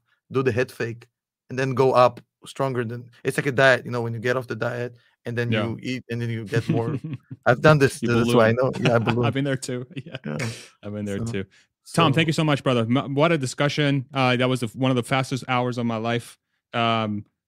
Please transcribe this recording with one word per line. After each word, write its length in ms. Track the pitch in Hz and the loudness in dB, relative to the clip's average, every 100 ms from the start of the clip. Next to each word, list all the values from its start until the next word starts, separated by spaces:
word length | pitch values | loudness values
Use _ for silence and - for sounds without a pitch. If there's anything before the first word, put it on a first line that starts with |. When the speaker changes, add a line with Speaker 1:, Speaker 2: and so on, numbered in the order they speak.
| _ _ - | _ _ -6
Speaker 1:
do 100 | 131 | -2
the 100 | 131 | 0
head 180 | 110 127 | 0 -2
fake 380 | - 117 117 - _ _ _ - | -4 -8 -10 -18 _ _ _ -10
and 100 | 127 | -4
then 160 | 135 | -2
go 180 | 127 131 | 2 4
up 280 | 123 123 117 - _ - | 6 6 4 -14 _ -12
stronger 380 | - 139 123 | -6 -4 -2
than, 260 | 113 120 120 _ | -6 -8 -14 _
it's 120 | 147 143 | -6 -2
like 100 | 143 | 0
a 60 | |
diet, 320 | 127 135 123 | 4 6 6
you 60 | 147 | 2
know, 100 | 120 | -4
when 100 | 117 | -4
you 60 | 117 | -4
get 160 | 120 123 | -2 -2
off 100 | 117 | -4
the 80 | 113 | -6
diet 380 | 120 120 123 120 _ _ 120 | -6 -4 -8 -10 _ _ -8
and 100 | 120 | -4
then 140 | 120 | -2
Speaker 2:
Yeah. 160 | 110 104 | -2 -2
Speaker 1:
you 120 | 110 | -6
eat 220 | - 127 - | -8 -8 -8
and 120 | 117 | -6
then 80 | 120 | -6
you 140 | 113 | -6
get 240 | 101 113 - | -4 -4 -2
more. 280 | 113 113 147 | -2 -2 -6
Speaker 2:
<laughs> 500 | 160 147 - - - | -8 -12 -14 -4 0
Speaker 1:
I've 140 | 123 | 4
done 180 | 156 151 | 6 6
this, 220 | 135 - | 4 2
Speaker 2:
You 60 | 120 | 0
Speaker 1:
that's 180 | 117 117 | 2 4
why 140 | 120 113 | 4 4
I 40 | |
Speaker 2:
balloon. 40 | 117 | 4
Speaker 1:
know. 160 | 131 - | 0 0
Yeah, 160 | 107 | 2
I 40 | 117 | 2
Speaker 2:
<laughs> 80 | 110 | 2
Speaker 1:
balloon. 180 | 117 123 | 0 0
Speaker 2:
I've 80 | |
been 100 | 135 | 0
there 120 | 143 131 | -2 -4
too. 300 | - 123 123 | -6 -8 -10
<laughs> 60 | 139 - | -14 -14
Yeah. 100 | 127 | -12
Speaker 1:
Yeah. 140 | - 147 117 113 - _ | -8 -6 -6 -8 -16 _
Speaker 2:
I've 100 | 104 | -12
been 120 | 104 | -8
there 140 | 104 98 | -6 -4
Speaker 1:
So, 60 | |
Speaker 2:
too. 200 | 113 101 95 _ _ _ - | -4 -6 -8 _ _ _ -4
Tom, 200 | - 160 | 2 4
thank 140 | 135 165 | 4 2
Speaker 1:
so 20 | |
Speaker 2:
you 40 | |
so 120 | 160 | 0
much, 180 | 156 139 | 0 0
brother. 200 | 139 123 | 2 0
M-, 320 | 113 131 - | 2 0 0
what 180 | 139 165 | 2 2
a 60 | 165 | 2
discussion. 680 | 127 - 143 147 143 139 127 | -2 -2 -2 0 0 0 -2
Uh, 220 | 139 127 123 | 0 2 2
that 120 | 127 | 2
was 120 | 127 | 0
the, 80 | 120 | -4
one 220 | 117 131 | -2 0
of 40 | 127 | 0
the 60 | |
fastest 420 | 117 135 131 127 - | 0 -2 -2 -6 -2
hours 280 | 127 123 123 | -2 -2 -4
of 100 | 117 | -4
my 100 | 113 | -4
life. 420 | 113 120 - - _ _ _ | -2 -4 -6 -16 _ _ _
Um, 520 | 120 117 113 110 104 - _ | -2 0 0 -2 -4 -8 _